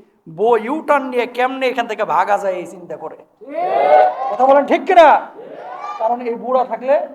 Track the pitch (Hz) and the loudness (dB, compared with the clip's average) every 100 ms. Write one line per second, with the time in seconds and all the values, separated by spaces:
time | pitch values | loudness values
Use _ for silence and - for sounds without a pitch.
0 | _ _ - 160 220 233 220 311 285 294 | _ _ -16 -4 0 0 0 -6 0 0
1 | 262 247 233 240 254 262 262 240 233 214 | 0 -4 -4 -2 -2 -2 -4 -2 -6 -4
2 | 196 160 196 202 196 185 170 185 175 151 | -2 0 0 0 -2 -6 -8 -14 -16 -14
3 | 151 - - _ 247 311 359 - - 247 | -14 -16 -20 _ -14 -6 -4 0 4 6
4 | 247 - - 214 262 285 277 339 277 359 | 4 0 -6 0 4 4 4 0 4 6
5 | 311 208 - - - - - - - 269 | 8 6 0 -16 -18 -16 -16 -14 -12 -4
6 | 226 240 247 233 226 254 233 226 254 302 | -4 -4 -6 -8 -2 -2 -2 -4 -2 -2
7 | 294 | -2